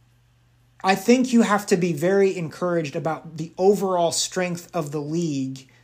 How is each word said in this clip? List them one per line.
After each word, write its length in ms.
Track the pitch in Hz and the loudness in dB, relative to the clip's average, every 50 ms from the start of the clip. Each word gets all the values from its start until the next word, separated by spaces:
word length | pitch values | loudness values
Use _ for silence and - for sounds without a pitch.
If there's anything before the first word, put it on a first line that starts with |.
| _ _ _ _ _ _ _ _ _ _ _ _ _ _ _ _ - | _ _ _ _ _ _ _ _ _ _ _ _ _ _ _ _ 0
I 100 | 190 196 | 0 0
think 360 | 190 - 233 240 262 247 254 | 2 4 4 4 4 4 4
you 120 | 233 233 202 | 4 4 4
have 220 | 185 208 202 - | 4 2 0 0
to 100 | - 208 | 0 0
be 160 | 170 180 175 156 | 0 0 0 -2
very 420 | 139 165 185 196 196 196 190 175 | 0 0 2 2 4 4 2 2
encouraged 640 | 180 165 147 - - 180 180 175 170 156 143 - | -2 -6 -10 -8 -6 -4 -2 -2 -2 -2 -4 -6
about 400 | 165 143 160 156 156 - 160 160 | -6 -4 -4 -6 -6 -10 -14 -12
the 160 | 160 160 165 - | -12 -12 -10 -4
overall 540 | - 185 196 208 180 196 190 185 175 170 160 | 2 4 4 4 4 2 0 0 2 2 0
strength 580 | 160 - - - - 185 180 180 170 175 - - - | 0 -2 -4 -4 -2 -4 -2 -2 -4 -8 -10 -8 -6
of 180 | 175 151 143 | -6 -6 -6
the 80 | 147 151 | -6 -8
league 720 | 143 147 160 175 170 156 139 139 131 131 135 135 - _ _ _ | -6 -4 -4 -2 -2 -2 -2 -4 -4 -6 -8 -10 -16 _ _ _